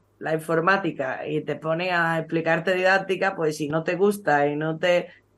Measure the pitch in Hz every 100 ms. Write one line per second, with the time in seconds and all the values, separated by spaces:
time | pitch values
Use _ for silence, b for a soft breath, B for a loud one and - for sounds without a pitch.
0 | _ _ 147 160 160 165 175 190 170 -
1 | 131 113 - 151 147 147 160 160 180 175
2 | 165 165 160 165 160 165 165 180 185 190
3 | 180 180 190 190 156 151 147 160 160 170
4 | 202 202 - 147 143 147 160 160 180 175
5 | 175 B _